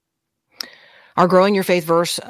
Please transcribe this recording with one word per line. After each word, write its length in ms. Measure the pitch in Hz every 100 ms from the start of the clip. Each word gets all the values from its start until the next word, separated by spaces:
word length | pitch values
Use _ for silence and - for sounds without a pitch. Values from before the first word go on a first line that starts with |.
| _ _ _ _ _ - - - _ _ _ -
Our 120 | 175
Growing 260 | 180 190
Your 80 | 202
Faith 220 | 185 180
verse 340 | 160 170 170 - -